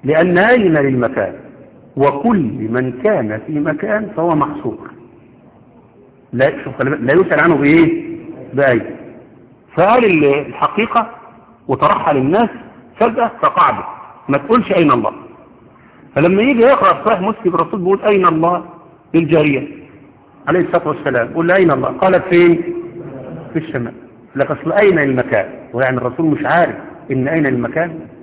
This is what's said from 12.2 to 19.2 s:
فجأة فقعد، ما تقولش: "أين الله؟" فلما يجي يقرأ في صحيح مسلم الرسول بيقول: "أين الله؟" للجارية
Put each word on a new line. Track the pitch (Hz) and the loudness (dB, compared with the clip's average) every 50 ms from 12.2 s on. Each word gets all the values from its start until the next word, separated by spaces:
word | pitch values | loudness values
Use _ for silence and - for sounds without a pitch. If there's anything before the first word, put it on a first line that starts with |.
| 127 139 170 214 240 - - - - - - - - - - - | 2 2 2 2 2 0 -2 -10 -18 -20 -20 -20 -20 -20 -2 0
فجأة | 214 240 226 240 233 220 - - | 0 0 2 0 -2 -2 -2 -2
فقعد، | - 196 - 185 170 - - - - - - - - - - - - - | -2 0 2 2 2 2 0 -4 -8 -12 -14 -16 -18 -20 -20 -18 -4 -2
ما | 135 | -2
تقولش: | 139 139 - 226 247 - - | -2 2 2 2 2 2 2
"أين | 202 175 165 147 | 2 2 4 4
الله؟" | 131 120 107 107 - - - - - - - - - - - - - - - - - - - - - | 4 2 0 -4 -6 -8 -18 -20 -20 -20 -20 -20 -20 -20 -20 -20 -20 -20 -20 -20 -20 -20 -20 -6 -2
فلما | 139 147 175 190 196 | 0 2 2 4 2
يجي | 226 269 262 226 | 2 2 4 4
يقرأ | 226 262 277 - 190 190 - | 6 4 4 4 4 2 2
في | - - 214 | 2 0 -2
صحيح | 226 185 | 0 0
مسلم | 185 208 214 - - 180 175 | 0 -4 -4 -2 -2 -2 0
الرسول | 165 165 160 - 202 | 0 -2 -2 -4 -4
بيقول: | 175 180 196 196 | 0 0 0 0
"أين | - 208 202 196 185 | 2 2 2 4 4
الله؟" | 175 165 156 160 170 180 165 - - - - - - - - _ - - | 2 2 2 0 0 0 -2 -6 -10 -20 -20 -20 -20 -20 -20 _ -2 0
للجارية | 165 | 0